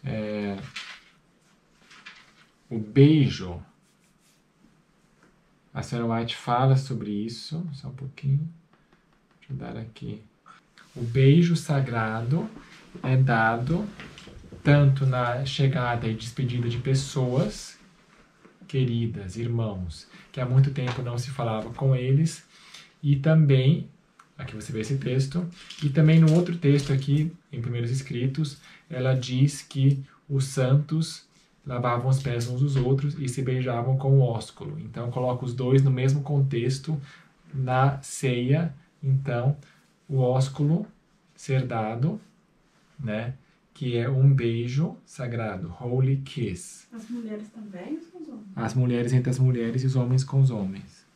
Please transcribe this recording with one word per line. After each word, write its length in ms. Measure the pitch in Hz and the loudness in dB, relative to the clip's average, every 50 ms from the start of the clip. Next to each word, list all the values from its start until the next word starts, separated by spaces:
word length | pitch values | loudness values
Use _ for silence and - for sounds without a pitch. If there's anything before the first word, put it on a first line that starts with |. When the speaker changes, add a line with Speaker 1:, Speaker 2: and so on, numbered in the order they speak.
| - | -8
Speaker 1:
É, 540 | 135 117 107 107 107 107 104 104 101 98 98 - - - - - - - - _ _ _ _ _ _ _ _ _ _ _ _ _ _ _ _ _ _ - - _ - - - - _ _ _ _ _ _ _ _ _ | -6 -6 -6 -6 -6 -6 -6 -6 -6 -6 -8 -12 -14 -16 -16 -16 -16 -18 -20 _ _ _ _ _ _ _ _ _ _ _ _ _ _ _ _ _ _ -20 -20 _ -20 -20 -20 -20 _ _ _ _ _ _ _ _ _
o 80 | 120 117 | -8 -8
beijo. 840 | 107 104 107 135 139 151 160 156 135 101 - - 95 90 87 85 - _ _ _ _ _ _ _ _ _ _ _ _ _ _ _ _ _ _ _ _ _ _ _ _ _ _ _ _ _ _ _ _ _ _ _ _ _ _ _ _ _ _ | -8 0 6 8 8 8 8 6 4 2 0 -4 -8 -10 -10 -12 -14 _ _ _ _ _ _ _ _ _ _ _ _ _ _ _ _ _ _ _ _ _ _ _ _ _ _ _ _ _ _ _ _ _ _ _ _ _ _ _ _ _ _
A 80 | 135 - | -12 -10
senhora 360 | - - 120 117 117 113 113 | -6 -6 -4 -2 -2 -2 -2
White 140 | 117 117 - | -2 -4 -8
fala 400 | - - - 123 123 135 135 135 | -8 -4 -2 0 4 6 6 4
sobre 360 | 131 - - 120 104 101 104 | 4 2 -2 -8 -6 -6 -6
isso. 540 | 104 101 107 117 120 - - - 156 160 180 165 139 | -4 -4 -4 -6 -8 -12 -12 -10 -10 -8 -8 -10 -12
Só 140 | 131 - 135 | -12 -14 -14
um 40 | - | -14
pouquinho. 540 | - 135 131 - - - 139 135 147 160 165 - - _ _ _ _ _ _ _ _ _ _ _ _ _ _ _ _ | -12 -14 -14 -14 -6 -2 0 0 0 0 -4 -10 -16 _ _ _ _ _ _ _ _ _ _ _ _ _ _ _ _
Deixa 140 | - _ 135 | -16 _ -12
eu 40 | |
dar 200 | 123 120 117 117 | -10 -10 -10 -12
aqui. 440 | 113 110 110 110 - - 113 104 104 - _ _ _ _ - - _ _ _ _ _ - _ _ | -12 -14 -14 -14 -14 -12 -12 -12 -14 -16 _ _ _ _ -20 -20 _ _ _ _ _ -20 _ _
O 60 | 135 123 | -8 -8
beijo 520 | 117 117 135 135 135 143 170 175 170 170 | -2 2 6 8 8 8 8 6 4 2
sagrado 920 | 147 - - 151 139 135 131 117 113 110 110 110 113 117 120 143 170 226 220 - - - - - - - - - - - | 0 0 -2 0 0 0 -2 -2 -2 -2 -2 -4 -4 -2 -2 -2 -2 -2 -4 -10 -16 -20 -20 -20 -20 -20 -20 -16 -8 -2
é 120 | 131 131 | 2 2
dado 720 | 131 135 131 120 113 113 113 117 117 127 135 165 190 208 208 - - - - - - - - - - - - - - - | 4 4 4 4 4 4 2 2 0 -2 -2 -2 -2 -2 -6 -10 -14 -18 -18 -18 -20 -20 -20 -20 -20 -20 -20 -20 -2 4
tanto 420 | 151 143 147 143 139 135 - 135 | 6 6 8 8 6 4 4 2
na 400 | 131 127 127 123 120 120 131 139 | 0 2 0 0 -2 -2 -2 -4
chegada 600 | 135 - - 139 131 - 127 123 120 120 117 120 | -6 -2 0 0 2 2 0 0 0 -2 -2 -2
e 60 | 113 110 | -4 -4
despedida 520 | 110 - - - - 131 120 120 123 120 | -4 -8 -10 -6 -4 -4 -4 -2 -2 -4
de 100 | 117 117 - | -4 -4 -4
pessoas 960 | - 139 131 135 - - - 135 127 123 123 135 175 214 - - - - - _ - _ _ _ _ _ _ _ _ _ _ _ _ - _ _ - | -2 0 0 0 -2 -4 -2 -2 -2 0 0 0 0 -2 -4 -10 -16 -18 -20 _ -20 _ _ _ _ _ _ _ _ _ _ _ _ -20 _ _ -18
queridas, 680 | - - 135 131 120 117 117 117 104 - 104 98 92 90 | -6 -2 -2 0 0 0 -2 -2 -2 -4 -8 -10 -10 -8
irmãos, 680 | 113 120 117 117 117 113 110 98 92 90 85 80 - - _ - - - _ | -6 -6 -4 -2 -2 -2 -4 -4 -6 -8 -8 -10 -12 -18 _ -20 -20 -20 _
que 80 | - 139 | -8 -6
há 60 | 127 | -4
muito 260 | 120 127 135 131 139 | 4 6 6 6 4
tempo 300 | 131 - 127 123 117 131 | 2 -2 -4 -4 -4 -4
não 160 | 120 120 120 | -6 -6 -6
se 120 | 120 120 - | -6 -8 -8
falava 400 | - - 120 113 110 110 107 110 117 | -6 -4 -4 -4 -4 -4 -6 -8 -8
com 220 | - - 135 131 | -2 2 2 2
eles, 480 | 123 123 131 139 143 165 160 - - - _ _ - - - - - - _ _ _ | 2 2 2 4 4 4 2 0 -4 -18 _ _ -20 -20 -20 -20 -20 -20 _ _ _
e 140 | - 143 143 | 2 2 2
também, 720 | 135 139 160 160 160 156 139 139 131 127 135 170 - - - - _ _ _ _ _ - _ _ | 2 4 4 6 6 6 6 6 6 6 4 4 4 0 -10 -16 _ _ _ _ _ -20 _ _
aqui 160 | - 135 120 110 | -14 -14 -12 -12
você 180 | 107 101 - | -12 -10 -8
vê 100 | 127 110 | -6 -6
esse 160 | 110 110 135 | -4 -2 -4
texto, 500 | 135 - 127 127 135 139 - - 175 180 170 - - - - - - | -2 -2 -2 0 0 0 0 -2 -4 -4 -4 -10 -14 -20 -20 -12 -4
e 80 | - 143 | -4 0
também 300 | 135 165 156 156 160 160 | 4 4 6 8 8 8
no 120 | 160 156 156 | 8 8 6
outro 220 | 175 180 - 175 | 4 4 2 -4
texto 360 | - - 143 143 139 135 - 139 | 0 2 4 4 4 2 0 0
aqui, 380 | 135 135 143 139 151 156 170 - - _ _ | 0 2 2 2 2 0 -2 -4 -10 _ _
em 100 | 143 127 | -10 -8
Primeiros 280 | 117 117 120 120 120 117 | -6 -6 -4 -4 -4 -4
Escritos, 680 | 131 135 - - - 120 127 135 - 160 156 139 - - _ - - - _ _ | -4 -4 -6 -6 -6 -2 -2 -2 -2 -2 -6 -6 -6 -14 _ -20 -20 -20 _ _
ela 260 | - 127 127 131 131 | -8 -4 0 0 0
diz 460 | 131 123 127 127 127 139 147 - - - | 0 -2 -2 2 2 2 2 2 -4 -14
que 400 | _ - 139 135 139 143 139 - - _ _ _ _ | _ -4 2 2 2 2 2 -4 -14 _ _ _ _
os 140 | 143 135 135 | -2 -2 -2
santos 800 | - - 139 127 127 139 147 147 - 160 160 165 - - - _ _ _ _ _ _ _ _ _ | -2 0 0 2 4 4 4 4 2 -2 -2 -2 -4 -6 -14 _ _ _ _ _ _ _ _ _
lavavam 440 | 143 127 120 120 120 120 120 127 131 | -8 -6 -2 0 0 0 0 2 2
os 120 | 135 131 | 2 2
pés 260 | - 123 120 120 117 | 0 -2 -4 -2 -4
uns 140 | 123 123 127 | -4 -2 0
dos 140 | 143 147 135 | 0 2 2
outros 400 | 135 123 127 135 135 143 143 143 | 0 2 2 2 2 0 -2 -4
e 100 | - 139 | -4 -6
se 140 | 120 - - | -6 -4 -4
beijavam 560 | 131 127 127 127 127 123 117 117 117 127 135 | -2 -2 -2 -2 -2 -2 -2 -2 0 0 0
com 220 | 135 139 135 135 139 | 0 4 6 6 6
o 20 | |
ósculo. 580 | 127 117 113 107 - - - - - - 151 156 | 6 4 2 -4 -6 -10 -16 -14 -12 -12 -10 -10
Então, 300 | 113 110 - 120 117 120 | -12 -10 -10 -8 -8 -6
coloca 360 | 120 127 127 127 123 123 135 | -4 -2 -2 -2 -2 -2 -4
os 100 | 123 117 | -6 -4
dois 260 | 127 131 127 135 135 | -4 0 4 4 6
no 80 | 135 135 | 6 4
mesmo 320 | 127 123 127 135 139 147 | 2 2 2 0 0 0
contexto 760 | 135 - 147 139 135 135 127 117 117 135 135 - - 160 156 139 - - - - _ _ _ _ _ - | -2 -2 0 0 0 0 0 -2 -2 -2 -4 -4 -6 -6 -6 -6 -8 -14 -20 -20 _ _ _ _ _ -12
na 480 | - 135 131 123 127 127 127 139 135 - - | -6 -6 -4 0 2 2 2 2 2 -2 -10
ceia, 680 | - - - - 131 123 120 123 127 143 160 170 165 - - _ _ _ _ | -12 -10 -4 -2 -2 -2 0 0 2 2 2 0 -4 -6 -10 _ _ _ _
então, 560 | - 135 135 135 - - 120 120 123 139 147 - - _ _ _ _ _ _ _ _ | -2 0 0 0 0 -2 -4 0 0 0 -2 -2 -8 _ _ _ _ _ _ _ _
o 120 | - 143 131 | -6 -2 0
ósculo 640 | 127 123 127 135 135 - - - 147 147 160 202 214 - - _ _ _ _ _ _ _ _ | 2 2 2 2 0 -2 -2 -2 0 0 0 0 -2 -6 -14 _ _ _ _ _ _ _ _
ser 300 | _ - - 135 131 123 | _ -6 -2 0 0 0
dado, 560 | - 120 113 107 107 113 120 131 170 214 214 - _ _ _ _ _ _ _ _ _ _ _ _ _ _ - | -2 -4 -4 -4 -4 -2 -2 -2 -2 -2 -4 -12 _ _ _ _ _ _ _ _ _ _ _ _ _ _ -8
né, 340 | 139 113 107 110 117 120 131 - _ _ _ _ _ _ _ | -6 -4 -4 -4 -4 -6 -10 -12 _ _ _ _ _ _ _
que 220 | - - 127 120 | -8 -6 -2 -2
é 140 | 117 117 131 | -2 0 0
um 240 | 135 131 135 139 135 | 2 4 6 6 6
beijo 640 | 131 120 117 113 117 117 123 127 139 165 208 269 - _ | 4 2 0 -2 -2 -4 -2 -2 -2 -2 -2 -6 -12 _
sagrado, 680 | _ - - 127 117 113 113 110 107 98 95 90 82 87 - | _ -14 -12 -10 -8 -6 -6 -6 -6 -6 -8 -10 -10 -12 -10
holy 380 | 139 123 123 131 131 131 135 | -8 -4 0 0 2 2 0
kiss. 680 | 135 135 - - 139 113 101 - - - - - - - _ 240 | -2 -4 -8 -8 -6 -6 -4 -6 -8 -12 -18 -20 -20 -20 _ -20
Speaker 2:
As 160 | 226 - - | -18 -12 -10
mulheres 380 | 240 240 226 214 214 208 214 | -10 -10 -8 -10 -10 -12 -12
também 480 | - _ 226 208 196 185 175 185 - 302 | -16 _ -18 -18 -16 -14 -14 -10 -10 -10
ou 60 | 339 - - | -10 -10 -16
só 60 | _ | _
os 100 | 359 311 | -18 -16
homens? 180 | 269 240 214 208 196 - | -16 -16 -16 -16 -14 -8
Speaker 1:
As 200 | - 113 113 - | -6 -6 -4 -2
mulheres 400 | 131 123 123 123 120 120 123 131 | 0 0 0 0 0 0 2 0
entre 160 | 127 123 131 | 0 0 0
as 100 | 123 - | 0 2
mulheres 440 | 131 127 123 117 113 113 127 131 131 | 2 2 2 0 -2 -2 -2 -2 -2
e 20 | |
os 100 | 131 131 | 0 0
homens 260 | 131 123 120 131 131 131 | 0 0 2 0 0 0
com 160 | - 139 135 | 0 2 2
os 100 | 135 131 | 2 2
homens. 540 | 123 107 98 95 95 98 - - - _ _ _ _ | 2 -2 -4 -6 -6 -10 -14 -18 -20 _ _ _ _